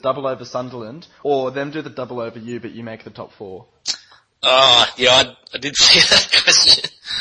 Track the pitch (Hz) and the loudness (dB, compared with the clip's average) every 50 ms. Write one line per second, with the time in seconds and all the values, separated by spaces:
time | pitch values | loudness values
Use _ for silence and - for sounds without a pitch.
0 | - 131 131 147 135 131 131 127 123 - - 123 127 127 127 123 110 107 131 170 | -2 -2 -2 -2 -4 -6 -6 -8 -10 -10 -10 -10 -10 -10 -12 -14 -14 -14 -16 -18
1 | - - _ _ - 147 143 135 131 127 127 139 139 147 143 156 147 143 120 - | -20 -20 _ _ -4 -2 0 0 0 -2 -4 -6 -6 -8 -8 -10 -10 -10 -10 -12
2 | 127 113 123 123 113 117 113 120 110 113 120 117 117 110 - 117 117 113 113 110 | -10 -8 -8 -8 -8 -8 -10 -12 -12 -10 -10 -10 -10 -12 -14 -14 -14 -14 -14 -14
3 | - 120 101 120 101 - _ - 107 95 92 90 - _ _ _ - - - - | -16 -18 -16 -16 -16 -16 _ -16 -16 -16 -16 -16 -18 _ _ _ -10 -10 -10 -10
4 | _ _ _ _ _ _ _ _ - 135 127 131 135 131 123 120 110 - - - | _ _ _ _ _ _ _ _ -2 2 4 4 6 6 6 4 4 2 0 0
5 | 123 123 127 131 131 123 - _ _ - - - - 147 143 - - - - - | 2 4 4 4 4 0 -4 _ _ -14 -12 -10 -8 -6 0 2 4 6 6 6
6 | 156 - - - - - - - - - - - - - - - - - - _ | 4 4 4 2 2 2 0 0 2 4 4 4 6 4 4 4 2 -4 -12 _
7 | - - - - | -16 -12 -10 -8